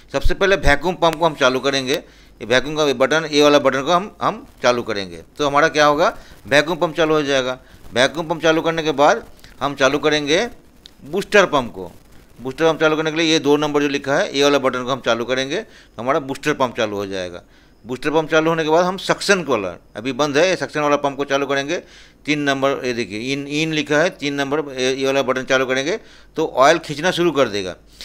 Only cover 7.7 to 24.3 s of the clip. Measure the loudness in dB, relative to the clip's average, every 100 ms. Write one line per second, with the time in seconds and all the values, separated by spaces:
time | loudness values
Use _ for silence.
7.7 | -20 -6 0 0 0 -6 0 2 2 0
8.7 | -2 -2 2 4 2 -4 -20 -20 -6 -6
9.7 | 0 0 2 0 0 0 0 -2 -8 -20
10.7 | _ -20 -20 -8 -6 2 4 4 2 -2
11.7 | -8 -14 -16 -20 -20 -20 -14 -10 0 0
12.7 | 2 2 2 -2 0 2 2 4 2 2
13.7 | 0 0 -2 -2 -2 0 2 4 4 2
14.7 | -2 -4 -2 0 0 0 -2 -2 -6 -8
15.7 | -16 -20 -8 -2 -2 -4 -6 -4 -2 -2
16.7 | -2 -4 -4 -6 -6 -8 -12 -20 _ _
17.7 | _ -12 -6 -2 0 2 2 2 0 2
18.7 | 2 2 -2 -4 -2 2 0 2 -2 -2
19.7 | -10 -16 -10 -6 -2 0 2 2 0 -4
20.7 | -4 0 0 -2 -4 -2 -2 0 -2 -4
21.7 | -6 -10 -20 -20 _ -4 -2 0 0 0
22.7 | 0 -4 -4 -4 -6 -6 -6 -4 -4 -2
23.7 | -2 0 0 0 -2 -6